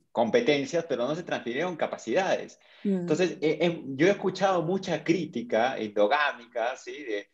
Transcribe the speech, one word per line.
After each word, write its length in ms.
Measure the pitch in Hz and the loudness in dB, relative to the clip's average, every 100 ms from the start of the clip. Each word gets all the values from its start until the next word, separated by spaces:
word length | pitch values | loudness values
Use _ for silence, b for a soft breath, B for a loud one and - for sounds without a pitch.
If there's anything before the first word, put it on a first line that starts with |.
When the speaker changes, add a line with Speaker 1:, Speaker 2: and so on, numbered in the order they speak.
| _ | _
Speaker 1:
competencias, 720 | - 113 123 123 143 135 131 - | -2 2 4 4 2 0 -2 -2
pero 200 | 123 127 | -2 -2
no 60 | 160 | -4
se 80 | |
transfirieron 520 | - 131 117 123 180 170 | -6 -6 -4 -4 -4 -4
capacidades. 840 | 113 - - 147 185 107 - - b b | -4 -4 -2 0 2 0 -4 -16 b b
Speaker 2:
Mm. 160 | 202 190 | -2 0
Speaker 1:
Entonces, 360 | 175 156 180 - | 2 2 2 0
eh, 180 | 151 156 | 0 2
em, 340 | 175 165 131 135 | 0 -2 -6 2
yo 100 | 175 | 4
he 40 | |
escuchado 520 | 202 196 185 196 180 | 4 0 0 2 2
mucha 400 | 160 190 190 151 | 0 -2 -2 -2
crítica 760 | - 180 165 120 120 110 123 104 | 0 0 -2 -6 0 2 2 0
endogámica, 1000 | 107 104 104 147 143 120 117 117 117 131 | -2 2 4 4 2 -2 -8 -4 -2 -4
¿sí? 260 | 123 135 | -10 -12
De, 160 | 135 101 101 | -6 -6 -6